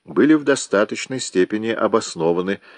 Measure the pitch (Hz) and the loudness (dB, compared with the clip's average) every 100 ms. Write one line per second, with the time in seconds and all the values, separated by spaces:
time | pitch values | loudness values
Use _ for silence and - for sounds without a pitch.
0 | - 73 131 156 143 135 - 98 104 110 | -6 2 4 4 2 -2 0 0 0 -2
1 | - 131 - - - 107 113 117 107 110 | -8 -8 -4 0 0 0 -4 -2 0 0
2 | - 87 82 85 92 98 - | -2 -2 0 0 -2 -6 -8